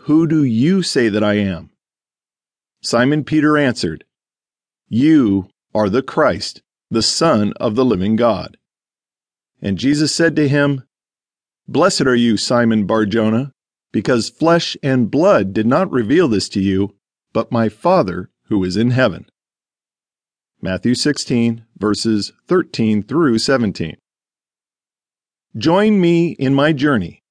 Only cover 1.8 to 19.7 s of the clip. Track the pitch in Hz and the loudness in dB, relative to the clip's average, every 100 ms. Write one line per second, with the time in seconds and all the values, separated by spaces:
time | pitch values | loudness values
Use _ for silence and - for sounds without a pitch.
1.8 | _ _ _ _ _ _ _ _ _ _ | _ _ _ _ _ _ _ _ _ _
2.8 | - 117 127 151 - 156 147 151 139 117 | -4 0 0 0 -2 0 2 2 0 -2
3.8 | 90 78 _ _ _ _ _ _ _ _ | -6 -8 _ _ _ _ _ _ _ _
4.8 | - 110 147 156 117 98 92 _ _ 107 | -6 0 4 4 4 0 -2 _ _ -2
5.8 | 104 110 131 - 143 92 - - _ _ | 0 0 -2 0 0 0 -8 -14 _ _
6.8 | - 113 110 - 170 120 104 - 117 110 | -4 -2 0 0 2 2 0 -2 -4 0
7.8 | 131 98 95 110 117 95 - - _ _ | 0 2 0 2 2 0 -6 -16 _ _
8.8 | _ _ _ _ _ _ _ - - 92 | _ _ _ _ _ _ _ -10 -6 -2
9.8 | 127 147 151 - 165 151 147 147 143 135 | 0 0 0 0 0 2 0 2 0 -2
10.8 | - _ _ _ _ _ _ _ - 127 | -8 _ _ _ _ _ _ _ -6 0
11.8 | 180 - 135 123 117 104 - 120 117 110 | 0 2 0 2 2 0 0 0 2 0
12.8 | 95 110 104 113 110 113 139 _ _ _ | 0 0 0 0 0 -2 -4 _ _ _
13.8 | _ 123 104 123 104 - 156 170 - - | _ -6 -2 -2 -2 -2 2 2 0 -6
14.8 | 143 131 107 135 185 170 95 104 110 147 | -2 0 0 2 2 2 0 -2 0 0
15.8 | 190 139 107 151 165 104 - 101 98 95 | 0 -2 0 2 2 0 -2 -2 -2 0
16.8 | 101 _ _ _ _ 113 - 120 110 - | -4 _ _ _ _ -6 -4 -2 -2 -2
17.8 | 170 185 104 87 92 _ - 107 92 92 | 0 2 0 -4 -10 _ -4 -2 -2 0
18.8 | 117 123 123 82 - _ _ _ _ | 0 2 0 -2 -16 _ _ _ _